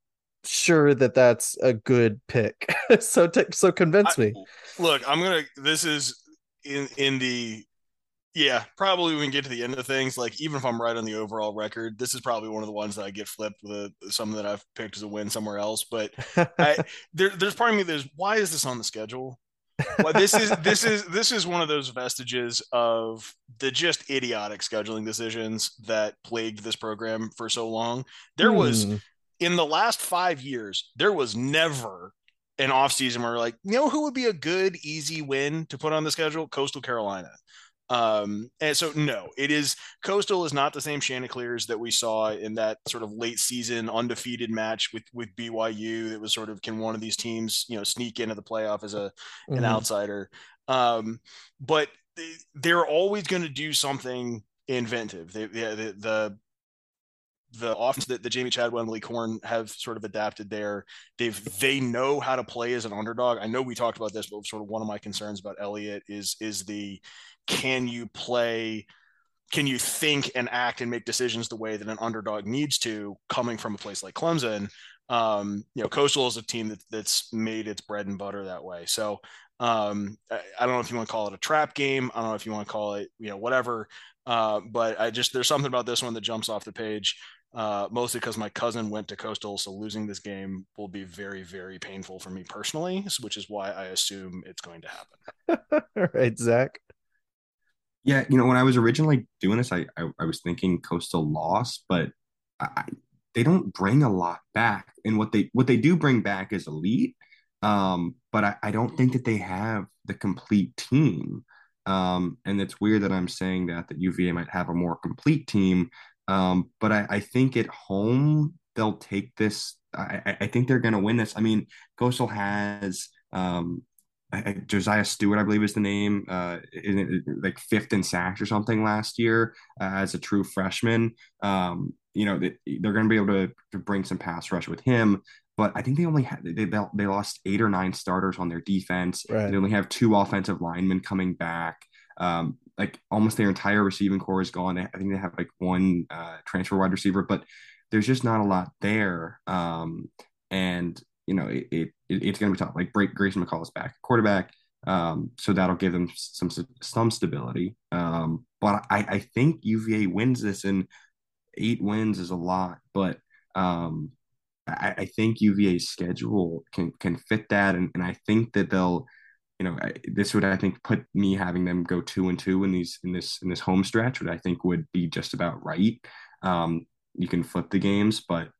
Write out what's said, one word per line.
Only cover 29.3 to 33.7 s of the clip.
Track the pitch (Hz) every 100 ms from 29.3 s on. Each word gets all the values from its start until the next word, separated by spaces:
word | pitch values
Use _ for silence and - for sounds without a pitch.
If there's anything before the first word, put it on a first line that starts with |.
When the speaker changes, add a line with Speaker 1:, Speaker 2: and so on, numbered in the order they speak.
| _
Speaker 2:
in | 170 175
the | 156
last | 160 226 -
five | - 180 180 151
years, | 131 123 104 95 - 117
there | 190
was | 185 123 113
never | 131 156 165 139 113 92 92 - _ _ _ -
an | 135
offseason | 135 135 - 131 120
where | 120
we're | 117
like, | 117 117
"You | 190